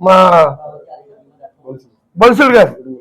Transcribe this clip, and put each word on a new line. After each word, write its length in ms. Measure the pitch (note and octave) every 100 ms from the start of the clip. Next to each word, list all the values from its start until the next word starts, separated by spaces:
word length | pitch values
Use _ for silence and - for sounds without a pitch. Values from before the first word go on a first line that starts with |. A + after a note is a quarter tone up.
మా 540 | F#3 F#3 F#3 E3+ D3+ C#3 - - - - _ _ _ _ - _ C3 C3+ _ _ _ E3+
బొలుసులు 400 | A#3 B3 C#4 A#3+
గారు, 200 | E3 - C3 B2+